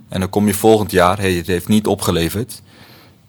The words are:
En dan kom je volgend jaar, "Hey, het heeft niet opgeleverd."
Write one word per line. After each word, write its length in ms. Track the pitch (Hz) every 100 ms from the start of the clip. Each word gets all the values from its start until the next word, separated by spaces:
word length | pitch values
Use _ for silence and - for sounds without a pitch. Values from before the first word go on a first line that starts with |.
| -
En 100 | 92
dan 100 | 92
kom 180 | 104 104
je 60 |
volgend 380 | 98 110 110 95
jaar, 260 | 92 87 101
"Hey, 120 | 98
het 140 | 87 80
heeft 200 | 87 -
niet 200 | 107 104
opgeleverd." 720 | 104 - 87 82 98 127 - - - - - - _